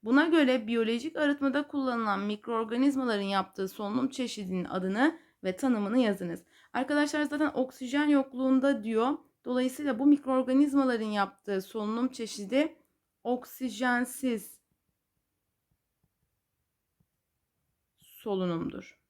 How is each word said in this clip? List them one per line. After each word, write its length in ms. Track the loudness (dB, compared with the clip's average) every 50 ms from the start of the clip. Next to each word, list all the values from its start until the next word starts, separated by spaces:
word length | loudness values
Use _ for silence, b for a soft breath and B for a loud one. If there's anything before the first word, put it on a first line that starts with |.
| 0
Buna 220 | 4 4 4 4
göre 420 | 6 4 4 4 4 2 0 0
biyolojik 500 | -2 0 0 0 0 0 -2 -4 -6 -4
arıtmada 520 | -2 0 0 0 0 0 -2 0 -2 -4 -4
kullanılan 520 | -4 -4 -2 -2 -2 -2 0 -2 -2 -2
mikroorganizmaların 1000 | -2 -4 -6 -6 -6 -4 -4 -2 -2 -2 0 0 2 2 2 0 -2 0 0 -2 -2
yaptığı 460 | 0 0 -2 -2 -2 _ -8 -8 -8
solunum 400 | -6 -8 -8 -4 -2 -2 -2 -2
çeşidinin 560 | -4 -4 -6 -6 -6 -10 -8 -6 -4 -4 -4
adını 540 | -4 -6 -4 -4 -2 0 2 2 2 2 B B B B B -6
ve 120 | -6 -6
tanımını 420 | -2 0 0 0 0 0 0 0 2
yazınız. 440 | 2 2 0 -2 -4 -8 -8 -10 -14 b b b b b b
Arkadaşlar 500 | -6 -4 -2 0 0 0 0 0 -2 -2
zaten 280 | -2 -2 -2 -2 -2 0
oksijen 540 | -2 -4 -4 -4 -12 -10 -4 -2 0 2 4
yokluğunda 760 | 4 4 2 0 -4 -2 2 4 4 4 4 4 2 0 -2
diyor. 340 | -2 0 2 2 2 0 -2 -6 _ _ _ _
Dolayısıyla 540 | -2 0 0 0 0 -2 -4 -4 -4 -2 4
bu 80 | 6
mikroorganizmaların 1000 | 6 6 6 6 0 0 0 2 4 4 4 4 6 4 4 4 4 2 0 -2
yaptığı 560 | -2 0 0 0 0 -2 _ _ -4 -2 -2 -4
solunum 460 | -4 -6 -6 -4 -2 -2 -2 -2 -2
çeşidi 680 | -4 -6 -10 -10 -8 -10 -8 0 2 2 2 2 -2 _ _ _ _ _ _ _ _ _ _
oksijensiz 1400 | -4 -4 -4 -4 -12 -14 -8 -8 -8 -6 -2 0 0 2 0 0 -4 -6 -4 -2 -2 -2 -2 -6 -10 -20 _ _ _ _ _ _ _ _ _ _ _ _ _ _ _ _ _ _ _ _ _ _ _ _ _ _ _ _ _ _ _ _ _ _ _ _ _ _ _ _ _ _ _ _ _ _ _ _ _ _ _ _ _ _ _ _ _ _ _ _ _ _ _ _ _ _ _ _ _
solunumdur. 1000 | _ _ -20 -14 -6 -4 -4 -2 -2 -2 -2 -2 -4 -6 -8 -10 -14 -16 -20 _ _ _